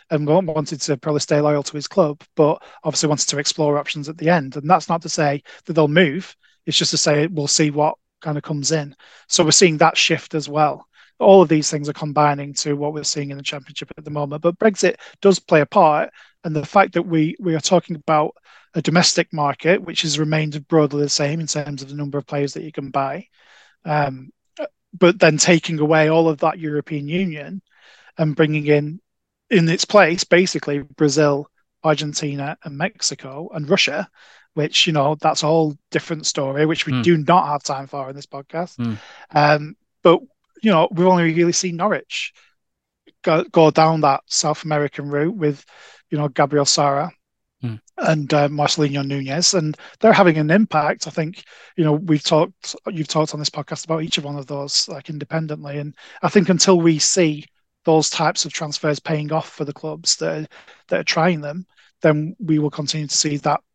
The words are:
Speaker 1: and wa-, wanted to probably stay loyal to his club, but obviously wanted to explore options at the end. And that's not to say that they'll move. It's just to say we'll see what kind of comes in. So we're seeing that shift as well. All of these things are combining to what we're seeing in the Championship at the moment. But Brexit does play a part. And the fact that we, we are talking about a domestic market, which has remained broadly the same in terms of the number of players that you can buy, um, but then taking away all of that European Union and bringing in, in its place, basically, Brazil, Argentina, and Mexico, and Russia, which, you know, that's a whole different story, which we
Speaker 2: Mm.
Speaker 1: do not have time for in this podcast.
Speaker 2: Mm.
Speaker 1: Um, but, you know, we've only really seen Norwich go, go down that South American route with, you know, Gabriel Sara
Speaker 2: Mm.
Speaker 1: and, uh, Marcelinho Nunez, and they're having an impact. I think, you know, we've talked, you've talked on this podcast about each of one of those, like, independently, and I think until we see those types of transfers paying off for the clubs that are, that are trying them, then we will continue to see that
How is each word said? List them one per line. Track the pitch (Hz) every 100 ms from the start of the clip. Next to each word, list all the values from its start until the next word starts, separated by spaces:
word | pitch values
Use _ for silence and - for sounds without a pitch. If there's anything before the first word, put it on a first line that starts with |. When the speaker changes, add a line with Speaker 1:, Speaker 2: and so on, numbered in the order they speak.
| _
Speaker 1:
and | 156 147
wa-, | 170
wanted | 175 156 147 147
to | - 139
probably | 156 147
stay | - 147
loyal | 151 147
to | 139 147
his | 143
club, | 196 156 147 -
but | - 151 - - -
obviously | 160 135 151
wanted | 151 -
to | 143
explore | 147 - 151 147
options | 143 156 143
at | 170
the | 160
end. | 175 135 147
And | 147
that's | 180 -
not | 170
to | 160
say | - 147 143 - - -
that |
they'll | 165 151
move. | 156 170 160 - - _ _ -
It's | -
just | -
to | 151
say | 165 147 160
we'll | 165 143
see | - 156
what | 143 151 - _ _
kind | 160 147
of |
comes | - 151 135
in. | 156 143 - - - _
So | -
we're | 160
seeing | - 180 156
that | 165 -
shift | - 160 -
as | 156 143
well. | 147 147 139 - _ _ _
All | 208 190
of | 165
these | 156 147
things | 151 147
are |
combining | - 151 147 147 143 143
to | 135 151
what | 143 147
we're | 151
seeing | 139 151 143
in | 139
the |
Championship | 139 147 139 147 - -
at |
the | 151
moment. | 147 143 151
But | 170 175
Brexit | 226 196 185 - - -
does | 196 185
play | - 160
a | 147
part. | 202 160 151 - - - _
And | 170 156
the | 139
fact | 202 190
that | 170
we, | 175 165 156 -
we | 185
are | 160
talking | - 180 -
about | 160 - 156 151 - _ - _
a | -
domestic | 165 165 - - 165
market, | 160 143 139 160 196
which | 170 170
has | 165 143
remained | 151 156 156 147 139
broadly | 165 147 147
the | 143
same | - 143 165
in | 156
terms | 151 143 139
of | 135
the |
number | 147 143 143
of | -
players | 147 143
that | 160
you | 160
can | 151 139
buy, | 139 135 156 - _ _ _ _ _
um, | 165 151 143 131 131 _ _ - 294 - _
but | 180 175 202
then | 170 151
taking | - 170 - 160
away | 151 160 151
all | 160 165
of | 143
that | 160 160
European | 156 147 - 151 143
Union | 175 190 151 147 190 - _ _ _ _ -
and | 156 143
bringing | 156 156 147
in, | 147 147 165 - _ _ _ _
in | 214 165
its | 165
place, | - 208 165 175
basically, | - 175 185 165 - 143
Brazil, | 139 - 151 135 147 143 147 _ _ _
Argentina, | 160 151 151 143 147 139 139 156
and | 160 139
Mexico, | 190 - - 139 131 139 170
and | 160 143
Russia, | 190 - 147 190 _ _ _ _
which, | - 151 - 180
you |
know, | 151 139 151
that's | 165 135
a | 151
whole | 165 156 143 _
different | 156 - 156 147
story, | - 135 139 156
which | 165 160
we |
Speaker 2:
Mm. | 127
Speaker 1:
do | 117 165
not | 147 170 147
have | 147
time | - 135 139
for | 143 131
in | 139
this | -
podcast. | 139 139 165 175 -
Speaker 2:
Mm. | 117 107 - - -
Speaker 1:
Um, | 151 147 151 151 - _ _
but, | 175 170 - _ _ _
you | 220
know, | 165 175
we've | 170 185
only | 180 165
really | 160 170
seen | 170 185 170
Norwich | 202 151 - - - - _ _ _ _ _ _ _ _
go, | - 160
go | - 170 156
down | 156 160 160
that | 147 139 -
South | - 156 151
American | 160 151 143 - 143
route | 143 160
with, | 220 151 139 _ _ - - _
you | 151
know, | 147
Gabriel | - 143 147 139
Sara | - 143 139 175 - _ _ _ _
Speaker 2:
Mm. | 120 110 - -
Speaker 1:
and, | 240 156 139
uh, | 151 143
Marcelinho | 147 147 - 143 143 139
Nunez, | 139 135 147 175
and | 190 156 147 - -
they're | 220
having | 208 180 156
an | 151
impact. | 190 220 156 147 - 160
I |
think, | 170 160 - - - - -
you |
know, | 156
we've | 151 170 151
talked, | - 156 147 - - - -
you've | 180 147
talked | 156 156
on | 151
this | 151
podcast | - 151 156
about | - 160
each | 160 -
of |
one | 143 143
of | 135
those, | 143 139 - -
like, | 151 -
independently, | 151 143 160 156 151 147 143
and | 147 - - -
I | 170
think | 208 170
until | 175 196 180
we | 165 156
see | - 196 160 147 - _ _ _
those | - 156 151
types | - 151 - 160
of |
transfers | - 151 - 156 147
paying | - 156 151
off | 156 -
for | - 147
the |
clubs | 147 156 156 165 -
that | 160 156
are, | 156 - - - _
that | 165
are |
trying | 160 170 170 160
them, | 147 170 185 _ _ _
then | 165 151 156 -
we | 170 156
will | 151
continue | - 143 156 147
to |
see | - 156 143
that | 147 147 -